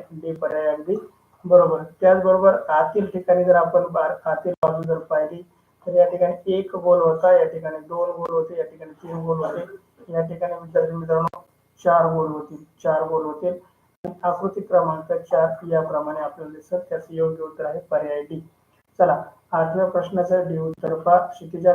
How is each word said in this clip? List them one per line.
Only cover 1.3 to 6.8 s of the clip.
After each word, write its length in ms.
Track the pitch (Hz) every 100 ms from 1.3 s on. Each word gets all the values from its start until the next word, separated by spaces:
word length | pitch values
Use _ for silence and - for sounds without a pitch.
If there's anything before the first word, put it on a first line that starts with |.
| _ 175
बरोबर. 360 | 180 165 156 156 -
त्याचबरोबर 520 | 185 185 185 185 190 185 -
आतील 360 | 156 160 208 196
ठिकाणी 380 | 185 185 180
जर 120 | 180 175
आपण 280 | 170 175 180
बार-, 380 | 170 156 - 165
आतील 220 | 156 180
बाजू 300 | 180 165 160
जर 160 | 165 165
पाहिली 520 | - 151 151 170 180 _ _ _ -
तर 40 |
या 180 | 175 175
ठिकाणी 480 | 175 175 175 196 190
एक 180 | 190
गोल 260 | 185